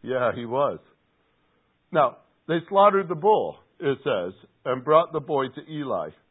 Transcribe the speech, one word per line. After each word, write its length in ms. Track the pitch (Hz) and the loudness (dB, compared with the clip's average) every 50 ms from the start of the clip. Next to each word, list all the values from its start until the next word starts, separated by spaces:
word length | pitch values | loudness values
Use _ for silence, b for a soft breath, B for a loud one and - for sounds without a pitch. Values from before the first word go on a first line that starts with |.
Yeah, 300 | - 117 127 127 123 113 | -6 -4 -4 -2 0 -2
he 140 | 101 123 120 | -2 -4 -8
was. 320 | 113 120 135 143 127 90 80 _ _ _ _ _ _ _ _ _ _ _ _ _ _ _ _ _ _ _ _ _ _ | -6 -2 -2 -2 -2 -4 -8 _ _ _ _ _ _ _ _ _ _ _ _ _ _ _ _ _ _ _ _ _ _
Now, 240 | - 160 139 120 - - _ _ _ _ _ | 2 2 2 2 0 -8 _ _ _ _ _
they 140 | - 165 170 165 - | -4 -4 -4 -4 0
slaughtered 400 | 202 196 202 208 196 196 190 165 | 4 6 6 6 6 2 -2 -2
the 60 | 175 | -6
bull, 440 | 151 165 208 214 165 101 80 - - _ _ _ _ | -2 2 2 2 2 0 -4 -6 -12 _ _ _ _
it 200 | 131 143 135 - | -4 -4 -4 -2
says, 300 | - 143 117 95 87 92 95 _ - _ _ _ _ | -2 -4 -2 -2 -4 -6 -10 _ -20 _ _ _ _
and 180 | 139 123 127 | -4 -4 -4
brought 300 | 123 147 156 160 175 - | 0 4 4 4 4 2
the 80 | - 156 | -6 -8
boy 280 | 135 160 156 135 131 127 | -6 -4 -4 -4 -4 -4
to 220 | - 151 147 - | -8 -16 -16 -12
Eli. 400 | 156 151 143 131 107 87 78 78 - _ _ _ | -10 -10 -6 -6 -4 -4 -6 -8 -12 _ _ _